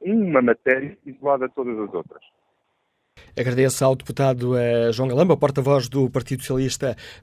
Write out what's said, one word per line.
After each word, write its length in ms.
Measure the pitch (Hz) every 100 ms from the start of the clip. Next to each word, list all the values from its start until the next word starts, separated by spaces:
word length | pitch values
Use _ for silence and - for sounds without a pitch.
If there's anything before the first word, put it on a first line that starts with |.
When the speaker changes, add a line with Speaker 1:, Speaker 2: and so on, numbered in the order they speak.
Speaker 1:
uma 400 | 175 226 190 139
matéria 560 | 123 113 131 131 139 -
isolada 440 | - 131 139 139 127
de 60 |
todas 220 | - 123 110
as 160 | 104
outras. 300 | 90 78 - _ _ _ _ _ _ _ _ _ - - -
Speaker 2:
Agradeço 480 | 123 123 131 -
ao 120 | 135 135
deputado, 600 | - - 135 127 123 123
eh, 360 | 120 120 117
João 160 | 113 131
Galamba, 280 | 123 180 -
porta-voz 520 | 143 139 131 143 120
do 200 | 135 131
Partido 340 | 131 117 131
Socialista 520 | - 131 131 - 135 113 - -